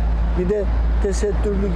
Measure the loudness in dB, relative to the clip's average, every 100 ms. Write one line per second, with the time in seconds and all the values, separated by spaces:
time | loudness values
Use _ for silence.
0 | 0 0 0 0 0 0 0 0 2 2
1 | 0 0 0 0 0 0 0